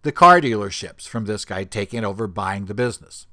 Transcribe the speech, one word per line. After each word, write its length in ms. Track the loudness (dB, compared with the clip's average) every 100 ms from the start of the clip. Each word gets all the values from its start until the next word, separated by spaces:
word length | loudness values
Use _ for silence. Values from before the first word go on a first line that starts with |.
the 80 | -6
car 300 | 6 8 8
dealerships 640 | 4 -2 -4 -8 -12 -16 -10
from 200 | -8 -4
this 180 | -6
guy, 180 | -6 -8
taking 420 | -6 -6 -6 -4
over, 220 | -6 -4 -6
buying 380 | -4 -4 -4
the 100 | -6
business. 540 | -4 -4 -4 -18 -20 -20